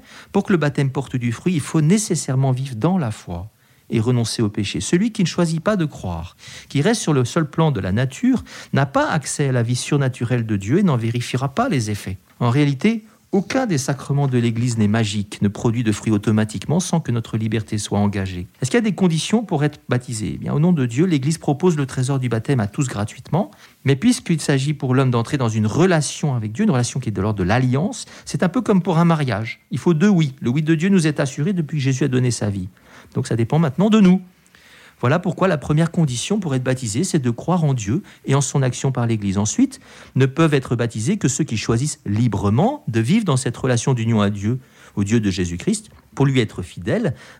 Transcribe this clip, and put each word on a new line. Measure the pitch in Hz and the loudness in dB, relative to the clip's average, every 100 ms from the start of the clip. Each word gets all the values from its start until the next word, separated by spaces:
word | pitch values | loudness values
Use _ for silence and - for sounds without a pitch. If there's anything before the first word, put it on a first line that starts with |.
| - - - | -10 -20 -4
pour | 196 | -2
que | 196 | 2
le | 175 | 2
baptême | 147 147 139 | 2 0 0
porte | 143 127 127 | -2 -4 -2
du | 120 | -2
fruit, | 113 180 160 | -2 -2 -2
il | |
faut | - 160 | 0 2
nécessairement | 151 214 214 165 - 131 135 | 4 4 2 -2 0 0 2
vivre | 127 135 110 | 0 -4 -2
dans | 156 185 | 0 2
la | 117 | 0
foi | - - 87 98 _ _ _ - | -4 -8 -10 -10 _ _ _ -4
et | 113 | 0
renoncer | 113 123 110 - | 2 2 0 0
au | 107 | -2
péché. | 107 101 98 | -2 -4 -4
Celui | - 180 233 | 0 0 0
qui | 220 | 0
ne | 165 | -2
choisit | - 170 160 | 0 -2 0
pas | 202 214 | 0 0
de | 156 | -2
croire, | - 92 82 85 - - - - | -4 -8 -8 -10 -16 -20 -20 -4
qui | 139 | 0
reste | 175 233 | 2 2
sur | - | 2
le | 139 120 | 2 2
seul | 170 160 | 0 -2
plan | - 160 | 0 0
de | 110 | 0
la | 95 | 0
nature, | 104 127 - 247 262 - - - | 0 -2 0 0 0 -2 -18 -4
n'a | 135 143 | -2 0
pas | 269 294 | 0 0
accès | 165 - - 139 | -2 -4 -2 0
à | |
la | 127 | 0
vie | 117 123 | 0 -2
surnaturelle | - 143 131 - 117 123 110 | 0 0 0 -2 -2 -2 0
de | 104 | -2
Dieu | 98 170 | 0 2
et | |
n'en | 190 123 | 2 2
vérifiera | 113 120 - 123 135 | 0 -4 -4 -4 -2
pas | - 262 | -2 0
les | 143 107 | 0 -2
effets. | 104 - 92 _ - | -4 -6 -12 _ -4
En | 120 | 0
réalité, | 135 143 135 208 226 - _ - | 2 2 2 0 0 -6 _ -4
aucun | 196 196 262 254 | -2 0 -2 0
des | 143 | -2
sacrements | - 135 - 139 139 | -2 -4 -2 0 2
de | 123 | 2
l'Église | 117 113 123 113 | 0 0 0 2
n'est | 104 | 2
magique, | 113 104 104 98 - | 2 0 -2 -6 -2
ne | 101 | -2
produit | - 120 113 | 0 -2 0
de | 107 | 0
fruits | 104 117 | 0 0
automatiquement | 104 113 107 107 98 - 170 | 0 2 0 0 -4 -2 -2
sans | - 165 | 0 -2
que | - | -2
notre | 117 - 113 | -4 -4 -4
liberté | 110 113 107 107 | -2 -2 -4 -6
soit | - 101 | -2 0
engagée. | 104 101 92 90 92 - | 0 0 -6 -8 -12 -8
Est-ce | - | -2
qu'il | 240 | 0
y | |
a | |
des | 220 170 | 0 2
conditions | 185 160 - 220 | 0 0 0 -2
pour | 202 156 | 0 0
être | 147 - - | -2 -4 -4
baptisé ? | 123 - 110 110 | -4 -4 -6 -6
Eh | - | -6
bien, | 117 | -2
au | 143 | 2
nom | 175 | 2
de | 165 123 | 2 0
Dieu, | 117 185 | 0 2
l'Église | 147 139 160 | 2 0 -2
propose | - 131 185 151 | -2 0 2 2
le | 131 | -2
trésor | - 127 135 | -2 -2 0
du | 127 | -2
baptême | 113 - 131 | -2 0 0
à | 98 | 0
tous | - 127 | -2 -4
gratuitement, | 104 107 - - 165 302 - - _ 135 | -4 -6 -8 -4 -2 -2 -8 -20 _ 0
mais | 135 | 2
puisqu'il | 240 247 - 156 | 2 2 0 -2
s'agit | - 135 139 | 0 0 0
pour | 147 127 127 | -2 0 2
l'homme | 131 | 2
d'entrer | 120 113 139 | 2 0 -2
dans | 117 | 0
une | 110 107 | 0 0
relation | 135 190 160 - - 151 | 2 4 2 0 -4 -2
avec | 123 107 | -2 -4
Dieu, | 113 | -2
une | 220 | 2
relation | 127 123 139 | 2 0 -4
qui | 117 | -4
est | |
de | 98 | -2
l'ordre | 104 101 | -2 0
de | |
l'alliance, | 87 120 131 127 208 - - - - | 0 2 2 0 -2 -6 -14 -18 -8
c'est | - | -2
un | 185 | 0
peu | 254 | 0
comme | 233 196 | 2 2
pour | 190 160 | 2 2
un | 170 | 4
mariage. | 156 131 101 110 - - | 2 0 -2 -4 -10 -8
Il | 131 | -2
faut | 175 | 2
deux | 156 208 | 4 4
oui. | 180 147 - | 4 2 -2
Le | 120 | -2
oui | 143 | 0
de | 156 | 2
Dieu | 160 190 | 2 4
nous | 190 156 | 4 2
est | 147 | 0
assuré | 143 - 156 | -2 -2 -2
depuis | 180 147 151 | -2 -2 -2
que | |
Jésus | 135 131 143 | 0 0 0
a | |
donné | 127 123 | 2 0
sa | 110 107 | 0 -2
vie. | 98 92 - - - - | -4 -8 -12 -20 -20 -8
Donc | - - | -6 -2
ça | 113 | 0
dépend | 113 156 | 2 2
maintenant | 156 147 214 | 2 2 4
de | 214 | 6
nous. | 185 185 - _ _ _ - - - - | 8 6 0 _ _ _ -20 -20 -20 -4
Voilà | 123 165 | 0 0
pourquoi | 175 - 190 | 0 0 0
la | 156 | 0
première | - 151 165 | 0 2 2
condition | - 151 120 - 208 | 2 0 0 -2 -2
pour | 175 131 | 0 -2
être | |
baptisé, | 127 127 110 113 190 | 0 -2 -2 -4 0
c'est | 165 | 0
de | 123 | 0
croire | 113 - 180 | -2 0 0
en | 151 | 2
Dieu | 127 101 110 - - - | 0 0 -4 -4 -10 0
et | 139 | 0
en | |
son | 135 143 | 2 0
action | 131 - 135 | 0 0 -2
par | 127 117 | 0 0
l'Église. | 110 101 98 | 0 0 0
Ensuite, | 107 - 277 - - - - 127 | 0 2 0 -2 -20 -20 -4 0
ne | 135 | 2
peuvent | 147 165 | 4 2
être | 143 - 117 | 2 0 -2
baptisés | 117 110 117 110 | -2 -2 -2 0
que | 127 | -2
ceux | - - | -2 -2
qui | 110 | -4
choisissent | - 113 147 - - | 0 0 -2 -6 -4
librement | 104 120 101 101 117 220 294 - | 0 0 0 0 2 2 0 -4
de | 113 | -2
vivre | 113 220 | 2 2
dans | 185 127 | 2 0
cette | 123 - | -2 -4
relation | 131 117 139 | -2 0 0
d'union | 120 113 110 | 0 2 2
à | 101 | 2
Dieu, | 104 104 131 - - - - | 0 -2 -4 -6 -20 -10 -4
au | 101 | 0
Dieu | 120 | 2
de | 104 | 0
Jésus-Christ, | 92 87 87 - 220 - - _ - | -2 -4 -4 -4 -4 -6 -20 _ -2
pour | 139 | 0
lui | 131 | 2
être | 107 - | -2 -4
fidèles, | - - 90 196 190 - - - | -12 -10 -4 -2 -2 -6 -14 -8